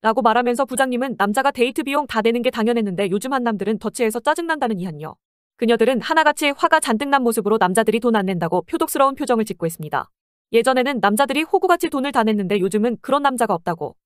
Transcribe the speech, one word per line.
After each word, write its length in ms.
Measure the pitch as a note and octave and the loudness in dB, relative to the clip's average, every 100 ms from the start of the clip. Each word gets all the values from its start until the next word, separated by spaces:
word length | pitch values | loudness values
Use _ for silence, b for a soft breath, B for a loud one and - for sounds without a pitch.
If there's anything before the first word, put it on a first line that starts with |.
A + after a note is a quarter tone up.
라고 200 | A3 G#3+ | 0 2
말하면서 420 | A3 A3 A#3+ A#3+ | 2 2 2 0
부장님은 520 | C4+ B3+ C4+ B3 C4+ A3 | -2 0 0 0 -4 -2
남자가 320 | G3+ G#3+ C4+ | 0 2 0
데이트 320 | C#4 A#3+ B3+ | 0 -2 0
비용 240 | C#4 C#4+ C#4+ | -2 -2 -2
다 160 | A3+ | 0
내는 180 | A3 A#3 | 0 0
게 80 | A#3+ | -2
당연했는데 600 | B3 A3 A#3+ G#3 F3 G3 | 0 0 0 -2 -2 -2
요즘 240 | G3 C4 | -2 -2
한남들은 440 | C4+ A#3 G#3 G3 A3 | -2 -2 -2 -4 -4
더치해서 400 | A3 - A3+ A3+ | -6 -2 -2 0
짜증난다는 600 | D4 D#4 E4 D#4+ B3+ G3+ | -2 -2 -2 -2 -2 -2
이 60 | F3+ | -6
한여. 280 | D3+ D#3 - _ _ _ _ | -10 -14 -16 _ _ _ _
그녀들은 420 | A3+ A#3 A3+ B3+ | 0 4 4 2
하나같이 540 | - D#4+ D4+ D4 D4 C#4 | 2 4 4 2 -2 0
화가 240 | E4+ D#4 | 2 2
잔뜩 280 | C#4 A3 C#4+ | 2 -2 2
난 140 | C#4 | 2
모습으로 360 | A#3+ A3+ G3+ A3 | 2 0 0 2
남자들이 400 | F#3 F#3+ A3 A3 | 2 2 2 0
돈 160 | A#3 A3 | 2 0
안 80 | |
낸다고 380 | F#3+ F3+ E3 F3+ | 0 -2 0 -2
표독스러운 520 | - D#4+ D#4+ D4+ C4+ | -2 -4 -4 2 2
표정을 300 | C#4 C#4+ A#3 | 0 -2 -2
짓고 220 | G#3+ F#3 E3 | -2 -4 -6
있습니다. 440 | E3 D3+ C3+ - _ _ _ _ | -6 -6 -6 -8 _ _ _ _
예전에는 480 | A#3 A#3 C4 B3+ C4 | 2 2 2 0 0
남자들이 420 | G3+ G#3+ C4+ C#4 | 0 2 2 0
호구같이 480 | D#4 F#4+ F4+ E4+ E4+ | 0 0 2 0 0
돈을 220 | C#4+ C4+ | -2 -2
다 100 | C4 | 0
냈는데 380 | A3 G#3+ F#3 G3+ | 0 0 0 0
요즘은 360 | F#3 G#3+ A3+ A3 | 0 0 -2 -4
그런 200 | - C#4 | -2 0
남자가 300 | C#4 B3+ A#3 | 2 0 -2
없다고. 420 | F3 E3+ E3 D3 - | 0 -4 -6 -8 -12